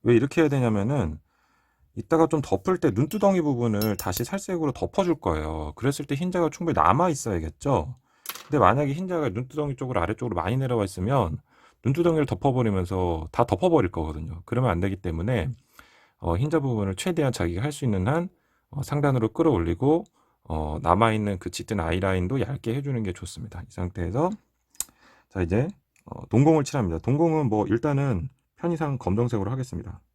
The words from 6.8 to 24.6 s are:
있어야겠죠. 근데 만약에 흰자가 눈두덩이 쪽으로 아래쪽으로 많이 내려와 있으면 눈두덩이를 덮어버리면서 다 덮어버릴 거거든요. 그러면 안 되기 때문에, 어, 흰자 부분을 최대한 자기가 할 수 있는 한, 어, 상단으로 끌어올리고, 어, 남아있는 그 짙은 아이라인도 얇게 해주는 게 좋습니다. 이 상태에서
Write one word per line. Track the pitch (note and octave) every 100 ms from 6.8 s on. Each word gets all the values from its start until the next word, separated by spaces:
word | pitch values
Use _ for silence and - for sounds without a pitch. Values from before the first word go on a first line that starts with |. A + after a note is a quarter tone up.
| E2 B2 F3+
있어야겠죠. | C#3 A#2 F2+ D#2+ - C#3 A#2+ D#2 - _ _ - -
근데 | - C#3+
만약에 | F#2+ B2+ C#3+
흰자가 | C#3+ F#3 F3 C#3
눈두덩이 | F#2+ B2+ D3+ D3 B2+
쪽으로 | C3 G2
아래쪽으로 | F2 A2 B2 F2
많이 | E2+ B2+
내려와 | C3 A#2+ G2+
있으면 | - F#2+ C3+ F2+ D2+ _ _ _ _
눈두덩이를 | A2+ D3 E3+ D#3+ C#3+
덮어버리면서 | G#2+ C#3 B2+ A#2 G2 F2+ F#2+ F2+ D#2+ D#2+
다 | - A#2+
덮어버릴 | G2 F#3 D#3+ F#2
거거든요. | - D#2 D#2 D#2+ E2 -
그러면 | - B2+
안 | E2+
되기 | G2 F#2+
때문에, | F2+ E2 G2+ A#2+ F2 A#2 _ - - _ _ _
어, | E2+ E2+
흰자 | D3 D#3+
부분을 | C#3 A2+ G2 F#2+
최대한 | F#3 E3 C#3
자기가 | - F2 E2+
할 | C3+
수 | C#3+ C3+
있는 | G2 F#2+
한, | D#3+ F3 _ _ _ _
어, | C#3
상단으로 | C3 D3 C#3+ C3 A2
끌어올리고, | - E3 G#2+ E2+ E2+ C3+ E3 - _ _ _
어, | - D#2 D2+ D#2
남아있는 | D#2 F#2 A2+ A2 G#2 F#2
그 | F2
짙은 | - - G#2
아이라인도 | E2 F2+ F#2+ F#2+ F2+ C3+
얇게 | A2+ C3+ A2+ B2+
해주는 | C#3+ B2
게 | G2+
좋습니다. | F2 F2+ - G#2 F2+
이 | -
상태에서 | - F2+ - E2+ A2+ F3 G#3+ _ _